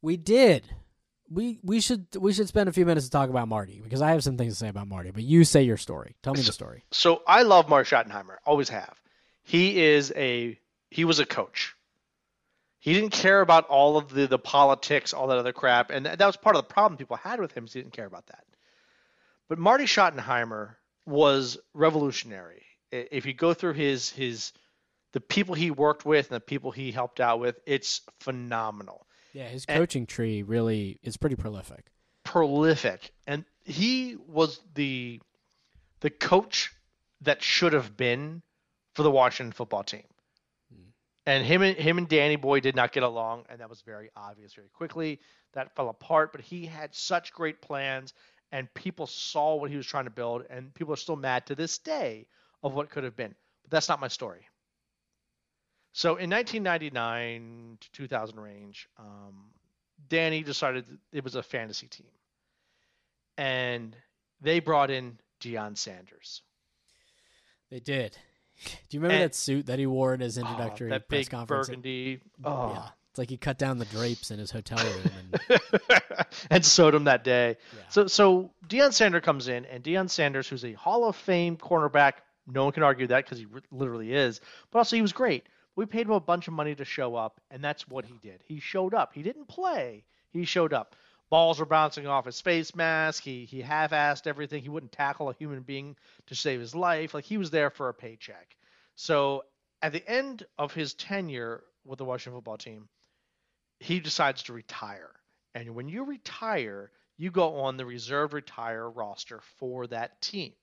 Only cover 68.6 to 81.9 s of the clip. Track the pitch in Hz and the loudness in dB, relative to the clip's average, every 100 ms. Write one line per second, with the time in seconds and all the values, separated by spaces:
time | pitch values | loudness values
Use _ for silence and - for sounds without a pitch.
68.6 | - - _ 143 165 160 160 - - 139 | -18 -18 _ -4 2 2 2 -2 -2 -2
69.6 | 143 135 135 131 131 127 123 113 117 117 | -2 -4 -2 0 0 0 -4 -6 -8 -6
70.6 | 117 104 120 135 - 143 131 123 113 139 | -8 -8 -6 -6 -4 -4 -4 -8 -4 -4
71.6 | 131 127 131 127 127 131 _ _ 143 139 | -4 -8 -10 -8 -8 -10 _ _ -8 -6
72.6 | 120 98 - _ _ - 123 127 - - | -6 -8 -12 _ _ -10 -8 -6 -6 -4
73.6 | 135 127 107 110 120 117 - 104 104 113 | -4 -4 -6 -6 -4 -6 -10 -12 -10 -10
74.6 | 104 117 113 95 92 92 92 - - 240 | -8 -4 -4 -2 -4 -4 -6 -6 2 2
75.6 | - 208 - 240 - - - - - 175 | 4 -2 4 4 4 -6 -6 -6 2 4
76.6 | 165 - 160 151 143 123 123 123 120 113 | 6 8 8 8 6 4 4 4 2 0
77.6 | - - - - 196 - 202 185 185 _ | -10 -20 -2 2 2 6 6 6 2 _
78.6 | 165 240 285 220 220 170 160 139 123 123 | -6 4 4 6 4 4 2 -2 -2 -6
79.6 | 131 127 131 180 185 - 147 135 127 131 | -6 -12 -4 -2 -2 0 0 0 -6 -8
80.6 | 120 107 - 226 233 - - 175 170 165 | -10 -6 -2 0 0 -2 0 0 0 -4
81.6 | - 170 147 | -2 0 2